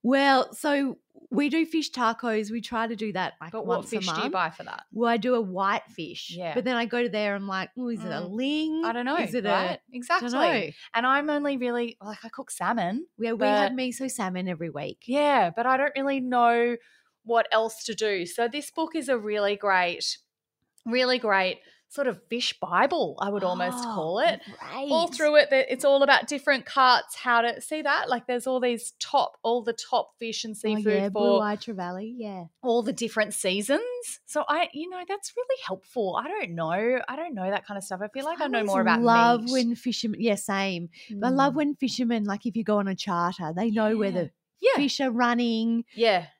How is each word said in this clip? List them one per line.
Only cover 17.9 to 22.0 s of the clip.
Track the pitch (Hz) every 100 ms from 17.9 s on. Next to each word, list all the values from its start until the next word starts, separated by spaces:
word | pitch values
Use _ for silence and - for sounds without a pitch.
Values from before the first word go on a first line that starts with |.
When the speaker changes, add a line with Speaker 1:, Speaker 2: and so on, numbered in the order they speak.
Speaker 2:
do. | 214 214 196 175
So | - 233
this | 285 285
book | - 320 320
is | 269
a | 247
really | 214 208 202 202
great, | 202 185 175 175 - - _ _ _ _ _ _ -
really | 240 254 254
great | 226 196 185 - _ _ _
sort | -